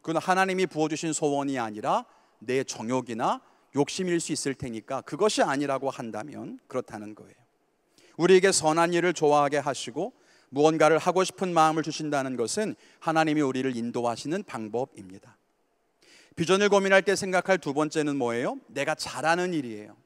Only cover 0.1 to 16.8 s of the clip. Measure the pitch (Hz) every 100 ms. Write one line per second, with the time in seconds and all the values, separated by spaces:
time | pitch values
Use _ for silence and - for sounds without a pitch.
0.1 | 165 180 185 190 185 185 151 156 156 165
1.1 | 147 151 143 139 135 113 104 131 202 240
2.1 | _ _ _ 110 131 127 - 113 127 123
3.1 | 113 156 254 _ _ _ 135 143 - 185
4.1 | 170 - 156 139 131 131 110 - 135 -
5.1 | 151 214 277 190 139 139 135 135 - 113
6.1 | 107 107 107 117 262 _ 127 - 104 104
7.1 | 107 - _ _ _ _ _ _ _ _
8.1 | - 175 185 190 - 156 160 170 170 175
9.1 | 165 147 147 143 143 135 131 - 135 214
10.1 | _ _ _ _ 135 156 160 156 156 185
11.1 | 175 185 - 185 165 156 160 156 151 151
12.1 | 143 131 123 113 - 214 123 - _ 165
13.1 | 160 156 151 139 131 131 120 117 123 120
14.1 | 113 139 190 - 123 107 113 135 - 95
15.1 | 98 - _ _ _ _ _ _ _ _
16.1 | - _ - 165 190 208 202